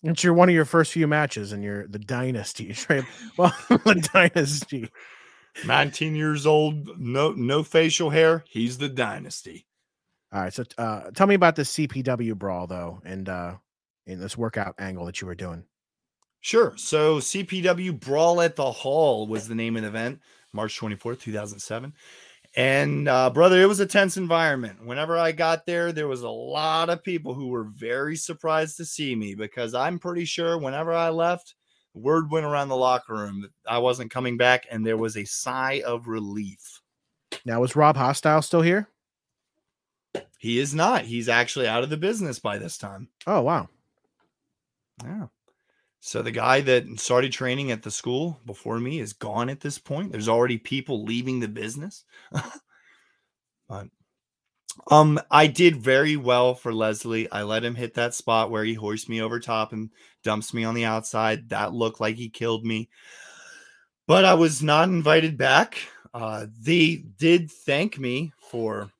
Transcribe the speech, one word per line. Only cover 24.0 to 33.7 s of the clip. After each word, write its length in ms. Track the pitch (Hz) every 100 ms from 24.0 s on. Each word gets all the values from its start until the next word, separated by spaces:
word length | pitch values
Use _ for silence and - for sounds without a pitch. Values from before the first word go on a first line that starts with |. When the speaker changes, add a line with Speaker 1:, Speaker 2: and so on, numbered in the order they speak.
| 196 185
Speaker 2:
environment. 680 | 180 165 160 135 117 95 113
Whenever 320 | 127 156 170
I 140 | 165
got 340 | 160 165 165 -
there, 240 | 170 170
there 180 | 160 151
was 140 | 131
a 80 | 120
lot 600 | 113 123 143 156 156 170
of 120 | 170
people 320 | - 170 147
who 140 | 131 131
were 160 | 123
very 500 | 107 104 113 123 147
surprised 600 | 160 - 160 160 156 156 -
to 80 |
see 320 | 165 - 147 120
me 180 | 104
because 400 | 98 107 - 117
I'm 240 | 123 139 175
pretty 260 | 175 175
sure 340 | 165 - 170 170
whenever 340 | 139 139 160
I 180 | 165 165
left, 440 | 165 165 180 - _ _ _ _
word 360 | - 120 160 160
went 160 | 156 151
around 220 | 147 139
the 80 | 131
locker 380 | 127 123 -
room 280 | 110 104 98
that 80 | 101 _
I 100 | -